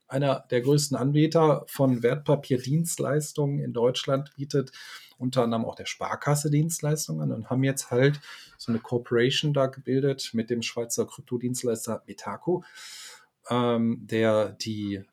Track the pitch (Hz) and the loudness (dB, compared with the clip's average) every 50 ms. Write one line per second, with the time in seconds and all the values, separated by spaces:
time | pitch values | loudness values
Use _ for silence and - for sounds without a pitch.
0 | _ _ 131 139 143 139 131 - - _ 131 120 120 139 147 147 147 - - 117 | _ _ -2 0 2 2 0 0 -2 _ 0 0 4 4 4 4 4 2 -2 0
1 | 123 139 143 151 156 156 156 165 160 156 143 - - - - - 139 131 127 117 | 0 2 4 4 4 4 4 4 6 6 4 2 0 -8 -2 2 2 4 4 4
2 | 120 120 131 147 - - 147 143 - - 135 120 - 131 143 165 165 170 - - | 2 2 2 2 2 0 0 0 2 0 -2 -2 0 0 0 0 0 0 -2 -4
3 | 139 123 139 151 151 - - - 147 143 143 147 139 127 120 120 113 123 123 - | -2 0 0 0 -2 -4 -4 -2 -2 -2 -2 -2 -4 -4 -2 2 2 2 2 0
4 | - - 139 135 143 - _ - 143 147 - 143 127 127 - - - - - - | 0 0 0 0 -2 -6 _ -12 -8 -2 0 0 0 -2 -8 -18 -18 -18 -18 -18
5 | - - _ _ 127 123 - 131 120 117 113 113 113 - - - - - - - | -20 -20 _ _ -6 0 2 2 2 2 2 0 -2 -4 -6 -8 -10 -10 -8 -6
6 | - - - - - 143 147 147 - 156 147 147 156 165 165 - - 147 156 156 | -6 -6 -6 -2 0 0 0 2 2 2 2 2 2 2 -2 -4 -2 -2 -2 -2
7 | - - 156 156 151 139 120 113 113 - 123 131 135 135 135 139 - - 123 123 | -4 -6 -6 -4 -4 -4 -4 -4 -4 -2 0 2 2 2 0 -2 -4 -2 2 4
8 | 131 143 147 147 - - - - - - - _ - - 117 113 - - 127 120 | 4 4 4 2 -6 -16 -20 -20 -20 -20 -20 _ -4 -4 -4 -4 -2 -2 -4 -4
9 | 120 - 123 117 120 135 147 - - 151 143 139 135 131 131 135 - 127 131 135 | -2 2 2 4 4 4 2 2 0 0 2 2 0 0 -2 -6 -4 0 0 2
10 | 139 139 135 135 - - - 113 110 - 123 117 113 - - 123 120 117 - - | 2 2 0 -2 -6 -4 -4 -4 -2 -2 -2 -4 -4 -4 -6 -6 -6 -4 -2 -2
11 | 143 - - - - - 123 120 123 123 127 127 - 123 113 110 - 113 110 - | -2 -4 -4 -14 -10 -6 -6 -4 -2 -4 -4 -2 -2 -2 -2 -2 -4 -6 -8 -8
12 | - - 101 - - 208 - - - - 180 180 175 - - - - - - - | -8 -14 -16 -12 -10 -10 -10 -6 -2 -2 -2 -2 -4 -10 -18 -20 -18 -18 -16 -16
13 | - - - - _ _ _ _ _ - 120 123 120 120 117 117 117 113 117 123 | -18 -18 -20 -20 _ _ _ _ _ -4 -2 0 2 2 2 2 2 0 0 -2
14 | 107 104 113 110 113 110 107 107 107 101 107 - - 113 110 104 104 101 101 95 | -6 -4 0 2 4 4 4 4 2 0 -4 -8 -8 -6 -6 -6 -4 -6 -6 -6
15 | 98 - | -8 -14